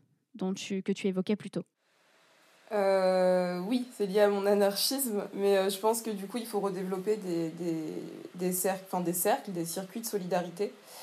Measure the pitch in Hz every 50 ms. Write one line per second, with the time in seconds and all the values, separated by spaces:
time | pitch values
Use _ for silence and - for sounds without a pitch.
0 | _ _ _ _ _ _ - 220 190 185 196 - - - 196 190 190 - 196 -
1 | - 196 185 185 180 - 214 - - 196 - - - - _ _ _ _ _ _
2 | _ _ _ _ _ _ _ _ _ _ _ _ _ - - 208 196 196 190 190
3 | 185 185 185 185 185 185 185 180 180 180 180 180 180 202 254 240 247 - - -
4 | 208 185 185 208 208 202 202 196 196 202 208 202 202 196 196 - - - 269 269
5 | 269 233 208 202 185 - - 190 196 202 202 190 190 202 202 - 220 220 233 226
6 | - 233 208 190 196 - - 240 220 226 - 202 196 196 180 190 190 185 190 185
7 | 185 214 214 208 190 180 170 170 165 160 165 165 180 170 160 160 156 160 175 -
8 | - 170 - - - - - 175 185 180 180 185 - 190 190 190 - - - 180
9 | 175 170 175 175 - 208 247 - - 208 185 170 165 165 - 190 190 - - 233
10 | 220 - - 196 180 180 185 180 170 175 170 196 202 247 - - - - - -